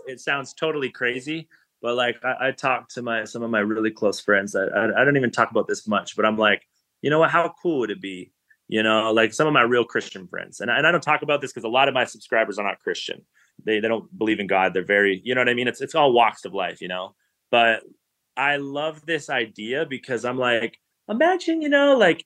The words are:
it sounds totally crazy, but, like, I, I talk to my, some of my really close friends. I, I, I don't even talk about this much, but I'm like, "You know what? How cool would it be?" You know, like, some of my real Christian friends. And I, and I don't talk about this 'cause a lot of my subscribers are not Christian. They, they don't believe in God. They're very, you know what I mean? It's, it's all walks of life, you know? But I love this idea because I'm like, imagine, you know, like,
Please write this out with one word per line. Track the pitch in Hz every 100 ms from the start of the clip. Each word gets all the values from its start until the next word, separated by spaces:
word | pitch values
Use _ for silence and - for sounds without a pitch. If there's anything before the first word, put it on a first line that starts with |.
| 131
it | 127
sounds | - 143 131
totally | - 160 151 127
crazy, | - 123 127 135 160 156 _ _ _
but, | 117 123
like, | 120 117 127
I, | 127 131
I |
talk | 131 135 123 117
to | -
my, | 120 113
some | 107 120
of | 117
my | 110
really | 104 110 110
close | 110 104 98
friends. | - 101 101 101
I, | 95
I, | 104 110 104
I | 135
don't | 143
even | 123
talk | 120 113
about | 113 104
this | 101 -
much, | 101 95 -
but | 107
I'm | 110
like, | 107 98 - _ _ _
"You | 135
know | 156
what? | 160
How | 165 170 -
cool | 180 147
would | 110
it | 98
be?" | 98 92 - _ _ _ _
You | 107
know, | 110 110 110
like, | 110 110
some | 107 156
of |
my | 147
real | 120 123 113
Christian | 117 - 98 90
friends. | 90 90 -
And | 113
I, | 120
and | 156
I |
don't | 175
talk | 143 151
about | 147 143
this | 135
'cause | -
a | 110
lot | 123 139
of |
my | 127
subscribers | 117 110 - 117 107 98
are | 101
not | -
Christian. | - 87 - - _ _ _ _
They, | 104 107
they | 110
don't | 113 92 95
believe | 110 104
in | 98
God. | 98 92
They're | 92
very, | 87 101 101 95
you | 95
know | 127
what | 123
I |
mean? | 120 123
It's, | 120
it's | 135 160
all | 143
walks | 117 113 -
of | 98
life, | 95 90 85
you | 90
know? | 90 98 _ _ _ _
But | 120 117 110 - _ _ _ _ -
I | 139 143
love | 139 139 156 151 151
this | 160 143
idea | 135 113 104 107 135 156
because | 127 - 120 120
I'm | 127
like, | 123 117 113 - _ _ -
imagine, | 214 320 370 370 330
you | 302
know, | 285 285 269
like, | 190 156